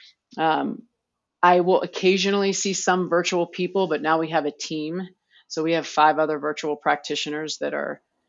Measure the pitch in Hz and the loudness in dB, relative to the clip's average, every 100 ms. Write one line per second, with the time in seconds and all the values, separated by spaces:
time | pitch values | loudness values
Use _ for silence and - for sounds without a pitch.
0 | - _ _ - 160 151 - - - _ | -20 _ _ -2 0 0 -2 -6 -14 _
1 | _ _ _ - 175 180 175 190 165 - | _ _ _ 2 4 6 4 2 0 0
2 | 185 190 196 202 196 190 202 185 - 185 | 2 2 2 0 0 -2 -2 -2 0 0
3 | 180 170 170 180 170 - 180 196 185 151 | 2 0 0 0 -2 -2 -2 0 0 0
4 | 156 160 160 165 147 - - 156 151 175 | 0 0 0 -2 -2 -6 -8 -6 -6 -6
5 | 180 _ _ _ - - 160 165 143 - | -8 _ _ _ -12 -4 0 0 0 4
6 | 156 151 156 147 151 151 151 147 160 147 | 4 4 0 0 -4 -4 -4 -2 0 0
7 | - 147 151 147 156 - 147 147 143 151 | -2 -6 -4 -6 -6 -6 -6 -4 -6 -8
8 | _ _ | _ _